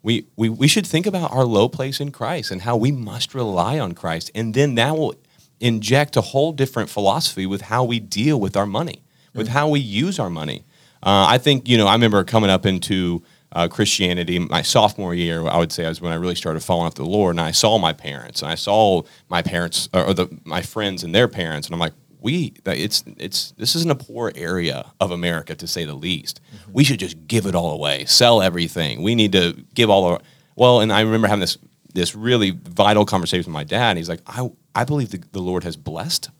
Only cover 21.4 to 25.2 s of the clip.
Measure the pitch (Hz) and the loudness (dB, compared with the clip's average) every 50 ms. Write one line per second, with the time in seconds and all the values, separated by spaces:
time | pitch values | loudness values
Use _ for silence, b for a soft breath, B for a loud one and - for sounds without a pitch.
21.4 | 87 80 80 73 73 - 85 85 85 80 - _ _ _ _ _ - 113 151 180 | -6 -4 -4 -6 -6 -8 -4 -4 -4 -4 -6 _ _ _ _ _ -4 -4 -2 -2
22.4 | 151 - - _ _ 95 90 64 85 113 - - - - - - - 98 - - | -4 -4 -8 _ _ -6 -4 -4 -4 -4 -4 -6 -6 -6 -16 -14 -12 -8 -6 -8
23.4 | - - _ - 110 117 - 165 165 170 139 123 - - 113 117 117 98 - 67 | -8 -8 _ -6 -4 -2 -2 0 0 0 -2 -2 -4 -14 -8 -6 -6 -6 -6 -8
24.4 | 85 82 92 90 85 78 69 69 - - _ _ - 92 90 87 | -6 -4 -2 -2 -2 -2 -4 -6 -10 -14 _ _ -2 -2 -2 -4